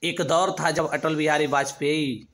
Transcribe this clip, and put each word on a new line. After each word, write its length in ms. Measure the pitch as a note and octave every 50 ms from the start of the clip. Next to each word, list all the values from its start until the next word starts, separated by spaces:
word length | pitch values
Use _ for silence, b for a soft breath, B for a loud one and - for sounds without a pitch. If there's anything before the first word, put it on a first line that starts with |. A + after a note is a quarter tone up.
| -
एक 180 | E3+ D#3+ -
दौर 340 | F3 C3+ E3 E3 F#3 F#3+ - -
था 120 | D#3 E3+
जब 180 | D#3 D#3+ D#3+ D3+
अटल 260 | - D3 - D#3+ D#3
बिहारी 320 | D3+ D#3 D3+ D3+ D3 D3+ C#3+
वाजपेयी 800 | C#3 C#3 C#3 C3+ - - D3 C#3+ D3+ D#3 D3+ C#3 B2 G#2+ A2 -